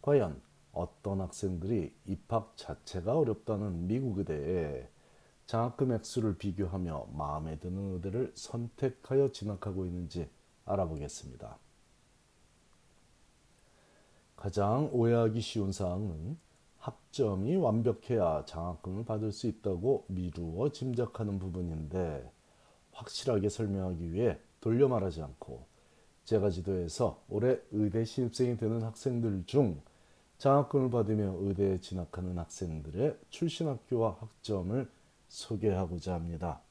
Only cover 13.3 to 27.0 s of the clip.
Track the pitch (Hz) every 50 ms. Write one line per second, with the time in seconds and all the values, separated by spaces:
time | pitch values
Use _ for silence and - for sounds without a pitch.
13.3 | _ _ _ _ _ _ _ _ _ _ _ _ _ - _ _ _ _ _ _
14.3 | _ - - 101 - 104 98 101 113 135 156 - - 123 117 117 117 117 113 110
15.3 | 107 117 104 - - 113 101 95 95 - 98 90 90 95 107 98 82 78 80 104
16.3 | 156 165 _ _ _ _ _ _ _ _ - - - - _ _ - - 131 107
17.3 | 98 95 98 123 175 196 170 120 107 113 113 120 110 - - - 123 110 92 82
18.3 | 78 76 71 - - 82 82 90 85 - - 90 92 104 117 117 110 104 110 107
19.3 | 101 - - 113 - - - 104 92 85 95 127 139 - - - 98 90 90 87
20.3 | - 87 85 82 80 92 123 147 147 - 127 131 123 120 123 113 - - 113 104
21.3 | 101 98 92 95 85 92 90 85 80 80 78 73 82 92 90 80 76 67 62 -
22.3 | - _ _ _ _ _ _ _ _ _ _ _ - - 117 - - - - 135
23.3 | 117 101 95 104 - - 113 101 98 98 92 92 90 80 85 82 82 98 120 113
24.3 | 80 - - _ _ _ - 110 113 123 143 131 127 107 95 92 78 82 78 69
25.3 | 67 - - - 62 58 - - _ _ _ _ _ _ - _ _ _ _ -
26.3 | 110 107 98 101 85 92 85 98 95 90 87 82 - -